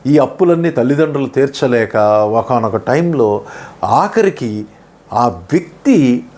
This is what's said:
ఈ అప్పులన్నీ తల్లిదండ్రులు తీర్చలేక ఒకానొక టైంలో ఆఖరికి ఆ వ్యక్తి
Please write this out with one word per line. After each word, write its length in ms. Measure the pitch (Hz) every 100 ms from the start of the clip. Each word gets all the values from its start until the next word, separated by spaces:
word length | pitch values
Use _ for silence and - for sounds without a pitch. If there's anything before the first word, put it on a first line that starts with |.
| 135
ఈ 100 | 147
అప్పులన్నీ 520 | 131 - 180 170 170
తల్లిదండ్రులు 580 | 135 123 143 156 143 131
తీర్చలేక 720 | 131 139 - 135 120 107 113 104 107 107
ఒకానొక 420 | 113 - 123 110 107
టైంలో 640 | 104 139 175 151 110 104 - - - -
ఆఖరికి 840 | 95 123 202 226 202 - 120 107 104 - - _ -
ఆ 140 | 104 120
వ్యక్తి 960 | 87 87 165 170 - 277 220 131 123 -